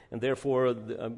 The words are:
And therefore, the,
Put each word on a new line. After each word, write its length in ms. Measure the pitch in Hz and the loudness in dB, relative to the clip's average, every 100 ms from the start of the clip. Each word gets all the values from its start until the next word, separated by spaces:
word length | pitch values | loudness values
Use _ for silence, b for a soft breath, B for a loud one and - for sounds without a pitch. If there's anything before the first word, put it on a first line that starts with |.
| B | B
And 100 | 120 | -2
therefore, 540 | 131 131 143 127 127 113 | 0 0 2 4 4 2
the, 360 | 110 - 113 | -4 -6 -6